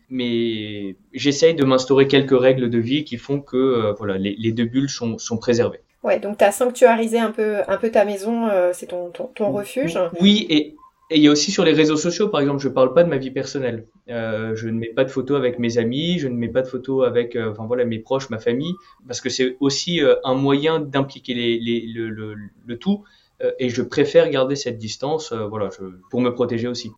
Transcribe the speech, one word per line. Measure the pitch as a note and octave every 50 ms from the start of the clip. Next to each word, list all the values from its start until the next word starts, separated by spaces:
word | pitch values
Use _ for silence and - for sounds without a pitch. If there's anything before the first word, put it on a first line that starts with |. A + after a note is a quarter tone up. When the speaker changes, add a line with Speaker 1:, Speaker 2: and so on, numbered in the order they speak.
| _ -
Speaker 1:
Mais | C3 B2+ B2 A#2+ A#2 A#2 A#2 A2+ A2 G#2+ G#2 G#2+ G#2 G#2 G2+ F#2+ F2+ _ _ _ -
j'essaye | B2 C3+ C#3+ C3+ - D#3+ E3 E3
de | C#3+ C#3
m'instaurer | C3 C3 C3 C3 - C3+ C3+ C#3
quelques | C3+ C#3+ C3+ C3+ - C3+ B2
règles | B2+ C3 C3 C3 B2 A#2
de | A#2+ A#2
vie | A2+ B2 C#3 D3+ D3
qui | - B2
font | A2+ - - C#3+ C#3+
que, | C#3 - B2+
euh, | B2+ C3 C3+ B2 A2+ G#2+ G#2 G2+
voilà, | - A2 G2+ F#2+ F#2+
les, | F#2+ G#2 G2 A2+
les | A2 A2+
deux | A2+ A#2+ A#2
bulles | A#2 B2 C3+ C#3+ C#3
sont, | - - A#2+ A2+ A2+
sont | - - - A#2 -
préservées. | - B2+ A#2 A#2 B2 - - - _ _ _ _ -
Speaker 2:
Ouais, | G#3+ F#3 G#3
donc | G3+ G3+ G#3 -
t'as | A3 G3
sanctuarisé | - - B3+ B3 A#3+ - B3+ A#3 A3+ A3+ A3+ G#3+ A3+ A#3
un | A3+ A3
peu, | A3+ A3+ G#3+ G#3+ G#3 G3+ -
un | - G3
peu | F#3+ A#3 A3
ta | A3+ A3 G3+
maison, | G#3 G3+ F#3+ G3 A3+ A#3 A#3 A#3
euh, | G#3+ G3+ F#3 F3+ F3+
c'est | F3+ - -
ton, | - F#3 F3+ F3 F3
ton, | - - - - -
ton | - G#3 G3
Speaker 1:
Oui. | F3+ G#3
Speaker 2:
refuge. | G3+ - - B3+ C#4 E3 F3+ G3 F3+ E3+ F3 F3
Speaker 1:
Oui, | F#3 G3+ G#3 A3 - -
et, | D#3 D3+ D3+ - - - _ _ _ _ _ -
et | D#3+
il | D3+
y | D3
a | D3
aussi | D3 D3 - G3+
sur | - G3+ E3+
les | D#3+
réseaux | D3+ D#3 D3+ D3+ D#3
sociaux, | D3 - E3+ E3+ - G#3+ G3
par | D#3+ C#3+
exemple, | C#3 C#3+ C#3 C#3
je | C#3 B2
parle | - C3+ B2+ B2 C3
pas | E3+
de | F3 E3+
ma | C#3+
vie | C3 C3 B2+
personnelle. | - C#3 C3 - - C#3 B2+ A#2 A2+ A2 - _ _ _ _ -
Euh, | A#2 A#2 A2+ A2+ G#2+ A2 A2 A2+ A2
je | A2 A2+ A2+
ne | A2+ A2+
mets | A2+ A2+ -
pas | C3+
de | C3 C3
photos | - C3+ B2+ C3+ C#3+
avec | C#3 B2 B2 A#2+ A#2+
mes | A#2+ A#2 A2
amis, | A#2+ A2+ A#2 B2+ D3 E3 F3 F3+ D#3+
je | C#3 B2+
ne | A#2+
mets | A#2 A#2+ A2+
pas | A#2 C3
de | B2+ C3
photos | - B2 - C3+ C3+ C3 B2+
avec, | A#2+ A#2 A#2+ A#2+ A#2+ -
euh, | A#2 A2+ G#2+
enfin | G#2 A2 A2
voilà, | A2 B2 B2+ A#2+
mes | A#2 A2+ A2
proches, | - - C3+ C3+ C3+ -
ma | A2+ G#2+
famille, | - A#2+ A#2+ C3+ D#3 F3 F3+ - _ _ _ _ - B2+
parce | A#2+ -
que | - B2
c'est | - - C3 B2+ B2+ -
aussi, | C#3 C3+ C#3 - - F3 F3 D#3+
euh, | C#3 B2+ B2 -
un | - C3+ C3
moyen | C3+ C3+ C#3 C#3 C#3+ D3+ D#3+ E3 D#3
d'impliquer | D3 C3+ C#3+ C#3 C#3 C3+ - B2+ - C3 A#2+
les, | A#2+ A#2+ A#2 A#2 A#2
les, | A#2 A#2 A#2 A2+ A2+ A2+
le, | A2+ A#2 A2+ A2+
le, | G#2+ A2 G#2+ G#2 G#2 G#2 G#2 G2 _ _ -
le | A#2+ A#2+ A#2
tout. | - F#3+ G3+ G3+ - _ _ _ _ _ _ -
Euh, | - B2 - -
et | C3 B2
je | A2+ B2+
préfère | A#2 - - D3+ C#3 - - E3 D#3+ D#3+
garder | C#3 C3+ C3 C#3 C#3+
cette | C#3 - B2 A2+ A2
distance, | A2 G#2 - - C3 D3 D#3 D3+ - -
euh, | A#2 A2 G#2+
voilà, | G#2 A2 G#2+ G2 F#2+ -
je, | G2+ F#2+ F#2 F2+ - _ -
pour | - A#2+
me | B2 A#2+
protéger | A#2+ B2 A#2+ - A#2+ A2+ A#2 B2
aussi. | A#2+ - - G#2+ -